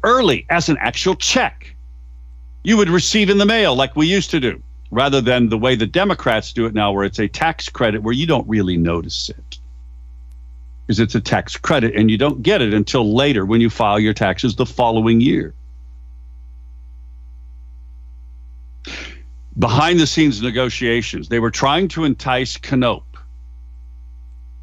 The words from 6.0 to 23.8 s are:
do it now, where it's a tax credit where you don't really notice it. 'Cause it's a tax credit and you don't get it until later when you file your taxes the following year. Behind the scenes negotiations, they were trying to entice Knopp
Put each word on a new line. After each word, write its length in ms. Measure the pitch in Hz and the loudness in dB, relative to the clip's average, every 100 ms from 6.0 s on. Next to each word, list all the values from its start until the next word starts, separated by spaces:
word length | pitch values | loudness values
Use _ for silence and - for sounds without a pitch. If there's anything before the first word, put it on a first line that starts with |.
| 202 180 - 110 - | 2 2 2 0 0
do 120 | - 113 | -2 0
it 80 | |
now, 200 | 107 104 | 2 2
where 100 | 98 | 2
it's 160 | 98 104 | 0 0
a 80 | 104 | -2
tax 400 | - 160 160 - | 0 -2 -2 -6
credit 360 | - 117 107 | 0 0 2
where 100 | 107 | 0
you 120 | 127 165 | 0 2
don't 220 | 135 110 | 0 2
really 300 | 110 92 85 | 0 2 2
notice 520 | 82 85 82 - - | 0 0 -4 -8 -8
it. 300 | - - - - - - - - - - - - - - - - | -12 -16 -18 -18 -18 -18 -18 -18 -18 -18 -18 -18 -18 -18 -10 -2
'Cause 120 | 113 | 0
it's 160 | 113 117 | 0 0
a 40 | |
tax 380 | - 101 - - | 0 -2 -2 -4
credit 360 | - 156 113 107 | 0 2 2 4
and 140 | 110 | 4
you 80 | 110 | 4
don't 240 | 143 131 | 2 2
get 200 | 120 202 | 2 2
it 120 | 113 | 4
until 400 | 104 101 131 107 | 2 2 2 2
later 320 | 113 143 117 95 | 4 4 2 2
when 140 | 113 | 4
you 100 | 117 | 4
file 300 | - 107 104 | 2 2 4
your 140 | 107 | 2
taxes 420 | 104 101 95 127 104 | 2 0 0 0 0
the 100 | 123 | -2
following 540 | - 120 113 113 117 | 0 2 4 4 4
year. 340 | 127 - - - - - - - - - - - - - - - - - - - - - - - - - - - - - - - - - - - - - - - - - - - | 4 2 -2 -10 -18 -18 -18 -18 -18 -18 -18 -18 -18 -20 -18 -18 -18 -18 -18 -18 -18 -18 -18 -18 -18 -18 -20 -20 -20 -20 -20 -20 -20 -20 -20 -18 -14 -14 -14 -16 -20 -20 -10 -2
Behind 400 | 123 123 160 175 | 2 4 4 4
the 80 | 151 | 4
scenes 340 | - 151 104 | 4 2 2
negotiations, 840 | 120 113 127 - 123 117 117 76 78 | -2 0 -2 0 0 0 -2 -8 -2
they 120 | 117 | 0
were 120 | 113 | 0
trying 380 | - 139 156 190 | 2 2 2 0
to 160 | - 156 | 0 0
entice 520 | 127 135 127 127 - - | 0 0 -2 -2 -6 -2
Knopp 460 | 131 123 92 - - - - - - - - | 2 2 0 -6 -18 -18 -18 -18 -18 -18 -18